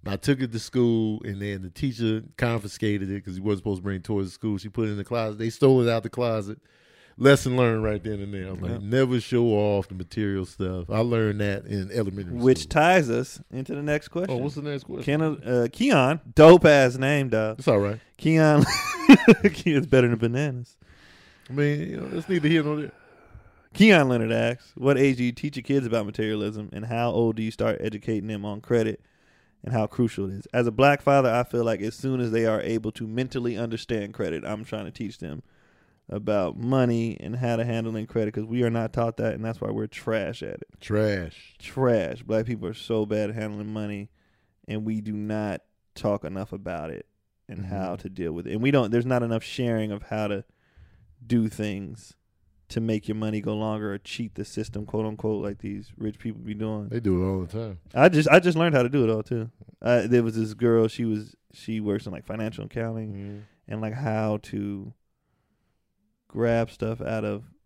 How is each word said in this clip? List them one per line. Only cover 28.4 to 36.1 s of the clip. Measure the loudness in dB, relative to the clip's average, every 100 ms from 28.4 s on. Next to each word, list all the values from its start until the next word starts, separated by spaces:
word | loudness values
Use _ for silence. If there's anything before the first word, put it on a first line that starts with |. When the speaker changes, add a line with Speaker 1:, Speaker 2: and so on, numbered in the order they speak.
Speaker 2:
on | -8 -10
credit | -2 0 0 -4 _ _ _ _ _ _
and | -4
how | -2 -2
crucial | 0 -2 -2 -8
it |
is? | -8 -4
As | -2 -2
a |
black | 4 2 4
father, | 4 4 4
I | 0
feel | -2 -2
like | 0 -2
as | -4
soon | -6 -6 -4
as | -2
they | 0 0
are | 0
able | -2 -4 -4
to | -8 -8
mentally | -6 -4 -4 -4 -4
understand | -6 -8 -6 -6 -6 -6
credit, | -4 -4
I'm | -6 -10 -8
trying | -10 -10
to |
teach | -10 -10 -10
them | -12 -12 _ _ _ _ _ _
about | -10